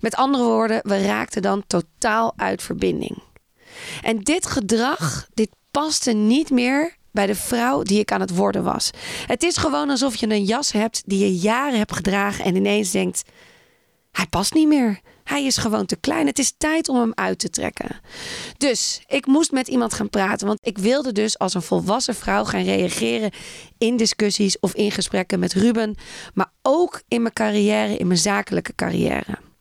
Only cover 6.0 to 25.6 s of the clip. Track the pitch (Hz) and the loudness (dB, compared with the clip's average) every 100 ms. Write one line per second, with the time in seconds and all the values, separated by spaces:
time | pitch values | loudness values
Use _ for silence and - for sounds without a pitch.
6 | - 214 214 262 320 254 247 277 330 - | 0 2 4 4 4 2 2 0 -2 -6
7 | _ 214 196 202 - 240 240 277 202 202 | _ -2 0 0 -2 0 2 0 2 2
8 | 208 196 185 175 202 - - - - - | 2 -2 -2 0 0 0 -2 -2 -4 -6
9 | - - - 240 339 - 320 285 294 269 | -12 -10 -4 0 0 0 0 0 0 0
10 | 269 220 214 214 196 233 294 208 226 - | 0 0 0 0 2 0 0 0 0 -4
11 | - 196 202 180 202 233 285 240 214 - | -2 2 2 2 2 2 0 0 0 -2
12 | 180 196 202 196 190 180 202 208 196 190 | 0 0 0 -2 0 2 2 2 0 0
13 | 185 - - - - - _ _ _ _ | -2 -4 -10 -20 -20 -20 _ _ _ _
14 | _ - 190 170 196 320 311 294 240 196 | _ -6 -2 -2 2 4 6 6 4 -2
15 | _ _ - 285 269 - 226 214 190 - | _ _ -4 -2 0 0 0 0 0 -2
16 | - 320 285 269 262 - 302 320 320 254 | -2 0 0 0 -2 0 0 0 2 2
17 | 233 220 190 185 - - - - - - | 2 0 -4 -2 -6 -4 -6 -6 -10 -10
18 | - - - - - - 285 220 - - | -16 -16 -12 -12 -14 -2 0 0 -2 -6
19 | _ 277 269 277 330 269 262 254 226 - | _ -2 4 4 4 0 0 0 0 -2
20 | 208 208 190 - 196 214 - 196 190 269 | -2 0 0 0 -2 -2 -4 -2 2 2
21 | 262 202 214 - 185 180 170 180 170 226 | 0 0 0 0 -2 -2 0 -2 2 0
22 | - 208 - 196 214 196 180 190 180 - | 0 -4 -2 0 0 -2 0 2 0 0
23 | 226 233 214 - - - - _ 226 240 | -2 0 -2 -6 -18 -18 -20 _ 0 2
24 | 220 - 208 185 202 - 190 - 208 202 | 0 2 0 2 0 0 -2 0 -2 0
25 | 180 196 185 185 180 190 | -2 -2 0 0 0 2